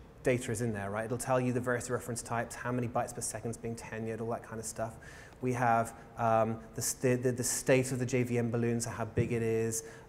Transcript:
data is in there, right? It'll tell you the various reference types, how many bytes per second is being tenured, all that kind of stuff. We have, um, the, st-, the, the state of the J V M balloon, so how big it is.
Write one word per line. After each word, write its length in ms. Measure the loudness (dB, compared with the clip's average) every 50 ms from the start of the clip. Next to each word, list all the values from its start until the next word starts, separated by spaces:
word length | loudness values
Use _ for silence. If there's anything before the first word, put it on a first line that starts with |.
| -14 -16 -18 -2 2
data 280 | 2 2 2 0 -2
is 100 | -2 -2
in 120 | -2 -2 -2
there, 160 | -2 -4 -2
right? 160 | -2 -2 -2
It'll 120 | -2 -2 -2
tell 220 | 0 2 2 2
you 120 | 4 2
the 80 | 0 0
various 300 | 0 0 0 0 0 -2
reference 320 | -2 -2 -2 -4 -6 -6
types, 340 | -6 -4 -2 -2 -2 -4 -6
how 160 | -6 -4 -2
many 160 | -2 0 -2 0
bytes 260 | 0 -2 -2 -2 -4
per 80 | -6
second 300 | -6 -6 -6 -4 -6 -6
is 60 | -6 -6
being 180 | -6 -8 -8
tenured, 460 | -8 -8 -8 -8 -6 -4 -4 -4 -4
all 80 | -4 -4
that 120 | -4 -4 -6
kind 160 | -8 -10 -8
of 60 | -8
stuff. 280 | -8 -6 -4 -6 -6 -6 -10 -16 -18 -18 -18 -18 -18 -10 -4
We 100 | -2 -2 0
have, 400 | 4 4 6 6 6 4 2 -4 -12 -18 -16 -4 0
um, 420 | 4 4 6 6 4 4 0 -4 -8 -10 -8
the, 60 | -4
st-, 420 | -4 -4 -2 2 2 4 4 4 4
the, 80 | 2
the 120 | 2 2 0
state 480 | -2 -2 0 4 6 6 6 6 4
of 80 | 0 -2
the 60 | 0
J 180 | 2 2 2 2
V 140 | 2 2 0
M 120 | 2 2
balloon, 300 | 2 2 2 2 2 0
so 100 | -2 -4
how 140 | -4 -4 -6
big 300 | -2 0 0 0 2 0
it 100 | 0 2
is. 400 | 2 2 2 2 0 -2 -4 -6 -8 -12 -16 -12